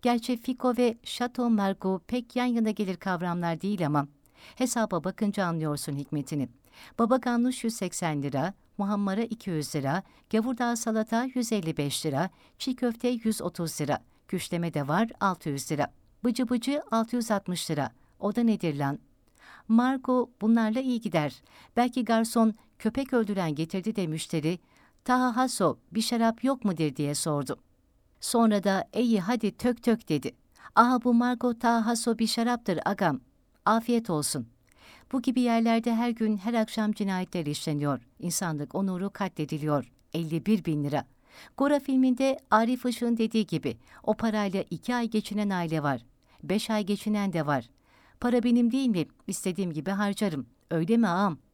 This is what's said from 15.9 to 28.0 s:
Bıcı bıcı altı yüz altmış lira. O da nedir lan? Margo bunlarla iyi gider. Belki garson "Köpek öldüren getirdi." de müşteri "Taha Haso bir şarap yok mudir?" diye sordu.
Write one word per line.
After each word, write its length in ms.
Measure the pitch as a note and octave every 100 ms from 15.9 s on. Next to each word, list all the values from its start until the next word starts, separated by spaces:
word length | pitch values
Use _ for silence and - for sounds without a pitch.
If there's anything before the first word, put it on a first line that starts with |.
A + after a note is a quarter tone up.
| - _ _
Bıcı 260 | A#3 A#3 B3+
bıcı 320 | B3 A#3+ C#4+ -
altı 240 | A3+ A3+ B3
yüz 160 | A3+
altmış 400 | G#3 - F3+ -
lira. 200 | D3+ C3+ _ _ _
O 160 | G3+ G#3+
da 80 |
nedir 320 | A#3 G#3 E3+ C#3+
lan? 220 | C#3+ C#3+ _ _ _ _ - - -
Margo 600 | A3+ B3 C4+ C4 B3+ B3+ _
bunlarla 380 | G#3+ A3+ A3 A3
iyi 220 | C4 A#3+
gider. 400 | A3+ E3 D3 - _ - - -
Belki 280 | B3 B3+ A3+
garson 480 | A3+ A3+ A#3 A3 G#3+ _ _
"Köpek 340 | A3 B3 C4+
öldüren 420 | B3 G#3+ G3 E3+ D3
getirdi." 400 | D#3+ G3 F#3 A3
de 120 | F3
müşteri 520 | D#3 - E3 D3+ F3 _ _ _ _ -
"Taha 300 | B3+ B3+ A3+
Haso 420 | B3+ - F3 - _
bir 100 | G3+
şarap 420 | A3+ A#3+ A3+ A3+
yok 220 | B3+ C4+ G3+
mudir?" 300 | E3 D#3 C3+
diye 200 | D3 C#3+
sordu. 440 | - D3 C#3 - _ _ _ _